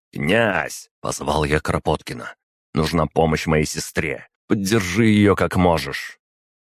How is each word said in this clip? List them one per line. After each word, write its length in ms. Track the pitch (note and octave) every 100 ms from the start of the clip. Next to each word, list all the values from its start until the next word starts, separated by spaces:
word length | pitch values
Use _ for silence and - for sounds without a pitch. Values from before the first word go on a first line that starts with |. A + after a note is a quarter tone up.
| _
«Князь!» — 800 | - D2+ A2+ A2 F2 C2+ - - _
позвал 420 | A1 - C#2+ D2+
я 160 | D2 D#2
Кропоткина. 800 | - D#2+ - D2+ - B1 - - _ _ _
«Нужна 340 | - D#2 E2 D2+
помощь 400 | - D#2+ D#2 D#2+
моей 200 | D#2 D2+
сестре. 600 | D#2+ - - D#2 C2 - _ -
Поддержи 600 | G#2+ G2 A2+ F2 G2 A2
её 280 | G#2 G2
как 220 | F#2 E2 F#2+
можешь». 640 | F2 D#2+ C#2 - - - _ _ _ _